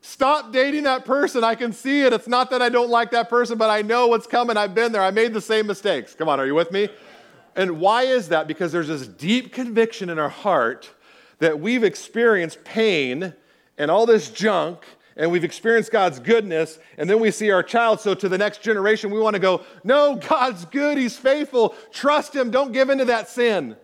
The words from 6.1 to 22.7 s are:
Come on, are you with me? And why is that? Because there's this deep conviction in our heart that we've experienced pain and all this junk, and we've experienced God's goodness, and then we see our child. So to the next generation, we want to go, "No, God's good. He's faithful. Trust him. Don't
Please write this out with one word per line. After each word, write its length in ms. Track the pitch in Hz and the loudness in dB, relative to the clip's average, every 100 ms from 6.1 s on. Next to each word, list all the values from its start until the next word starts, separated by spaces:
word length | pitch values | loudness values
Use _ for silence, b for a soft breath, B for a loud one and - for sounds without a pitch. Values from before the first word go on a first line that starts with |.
Come 140 | - 160 | -6 -2
on, 100 | 135 | 0
are 80 | 135 | 2
you 80 | |
with 160 | 151 170 | 0 0
me? 180 | 190 208 B B B B B B - | -2 -4 B B B B B B -4
And 240 | 185 160 | -2 0
why 220 | 185 226 | 2 2
is 260 | 262 254 170 | 2 0 0
that? 180 | 165 156 | -2 -2
Because 240 | 156 175 | -4 -2
there's 180 | 170 151 | -2 -4
this 180 | 147 123 | -6 -10
deep 460 | 90 156 240 240 | -10 -2 -2 -2
conviction 580 | - 247 226 226 - 180 | -10 -4 0 0 -2 -8
in 80 | 165 | -4
our 100 | 147 | -6
heart 600 | - 208 165 117 127 - _ b b b b | -4 0 0 0 -4 -16 _ b b b b
that 200 | 165 151 | -2 0
we've 260 | 180 247 | -2 0
experienced 800 | 202 - - 226 240 202 165 - | 0 -2 -10 0 2 2 -2 -10
pain 680 | - 214 220 170 131 131 185 - b b b - | -10 -2 0 0 -2 -4 -8 -12 b b b -6
and 120 | 147 | 0
all 140 | 185 | 2
this 240 | 233 220 - | 4 2 2
junk, 560 | - 208 185 156 175 - _ b - | -4 -2 0 -2 -8 -20 _ b -4
and 140 | 160 | -2
we've 140 | 175 | 0
experienced 460 | 165 - 226 226 220 | -2 -4 0 0 2
God's 280 | 220 185 135 | 2 0 -2
goodness, 600 | 120 226 208 160 160 - b b | 2 2 2 -4 -4 -8 b b
and 100 | 170 | 0
then 120 | 214 | 2
we 100 | 226 | 2
see 200 | - 214 | 0 2
our 120 | 190 | 2
child. 380 | 175 226 233 214 | 2 0 2 0
So 140 | 202 | 0
to 140 | 185 196 | -2 -2
the 100 | 185 | 0
next 240 | 208 208 | -2 -4
generation, 480 | 220 214 196 220 208 | -4 0 2 0 -2
we 100 | 208 | -2
want 140 | 220 | 0
to 60 | 202 | 2
go, 220 | 185 180 B B | 0 0 B B
"No, 320 | 196 277 294 240 | 0 2 2 0
God's 480 | - 311 254 190 170 | -2 0 0 -4 -8
good. 320 | 277 294 294 | -2 -2 0
He's 180 | 240 - | -2 0
faithful. 580 | 262 294 294 254 220 B B | 0 0 0 0 0 B B
Trust 420 | - 269 294 - | -4 0 0 0
him. 160 | 277 254 | -4 -2
Don't 220 | 247 277 | 0 0